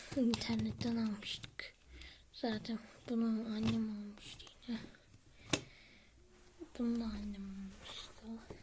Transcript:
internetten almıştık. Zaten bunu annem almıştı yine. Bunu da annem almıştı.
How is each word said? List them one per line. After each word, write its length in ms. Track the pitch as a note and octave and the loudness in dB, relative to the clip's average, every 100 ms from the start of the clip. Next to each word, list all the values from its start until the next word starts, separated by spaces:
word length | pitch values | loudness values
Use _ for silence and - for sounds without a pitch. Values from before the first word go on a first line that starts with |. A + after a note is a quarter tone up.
| - C#4 | 0 6
internetten 800 | A#3+ A3+ - A3+ A3 - A#3+ A#3 | 6 6 2 2 2 2 2 4
almıştık. 840 | A3 G#3 - - - - - - - - - - - | 2 0 -2 -4 -6 -10 -10 -12 -16 -14 -14 -16 -16
Zaten 460 | - A#3+ G#3+ - A3 - - - | -2 0 0 0 -4 -4 -10 0
bunu 180 | A3+ A3+ | 4 6
annem 640 | A3 A#3 G#3+ A3 A3+ A3 | 4 2 2 4 4 4
almıştı 560 | G#3 G#3 G#3 - - - - - | 0 -6 -10 -12 -12 -14 -10 -4
yine. 120 | A3+ - - - - - - - - - - - - - - - - - - E4 - | -2 -4 -14 -20 -20 -20 -10 -2 -2 -2 -16 -20 -20 -20 -20 -20 -20 -18 -14 -10 0
Bunu 220 | A#3 A#3 | 2 2
da 40 | |
annem 380 | A3+ G#3 G#3 G3 | 0 -2 -4 -4
almıştı. 1120 | G3 G3 F#3+ - - - - - A3 A3+ - - | -4 -6 -8 -8 -10 -10 -10 -10 -8 -8 -8 -12